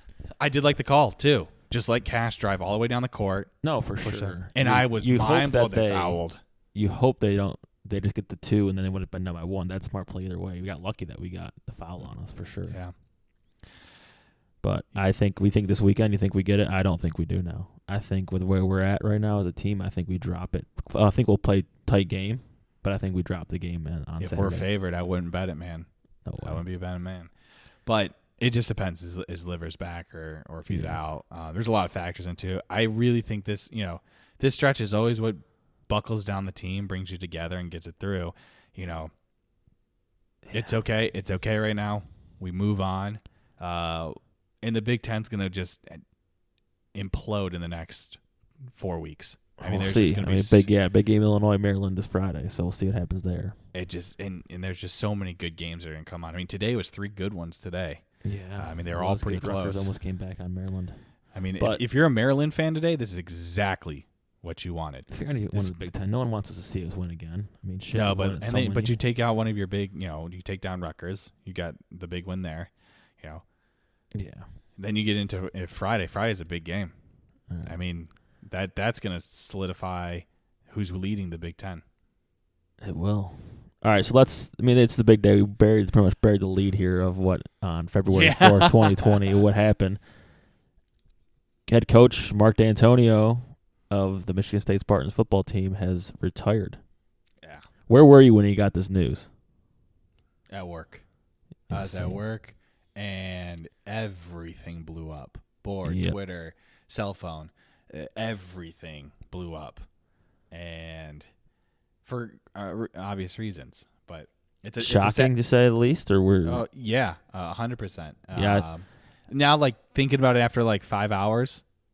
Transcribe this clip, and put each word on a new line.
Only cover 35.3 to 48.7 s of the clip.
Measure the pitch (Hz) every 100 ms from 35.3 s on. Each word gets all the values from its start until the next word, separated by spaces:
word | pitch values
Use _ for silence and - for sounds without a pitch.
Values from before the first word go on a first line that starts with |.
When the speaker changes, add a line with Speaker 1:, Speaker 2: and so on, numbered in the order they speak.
| 92 - _ _ _ -
Speaker 1:
buckles | 104 - 113
down | 101 98
the | 95
team, | - 90 95 101
brings | 92 92
you | 90
together, | 87 82 85 90
and | 87
gets | 82 85
it | -
through. | 98 95 85 - _ _ _
You | - 90
know, | 82 80 _ _ _ _ _ _ _ _ _ _ _ _ _ -
it's | 110 107
Speaker 2:
Yeah. | 113
Speaker 1:
okay. | 107 110 113
It's | 98 -
okay | 92 107 107
right | 107 104
now. | 104 104 87 - - -
We | 92
move | 90 104 101
on. | 95 95 101 107 - _ _ -
Uh, | 87 87 85 82 80 - _ _ _ -
and | 113 113
the |
Big | 107 120
Ten's | - 110 107
gonna | 104 95
just | 95 90 - - 82 _ _ _ _ _ _ _ _ _
implode | 95 98 - - 104 95
in | 87
the | 85
next | 82 82 - - - _ _ _ _ 131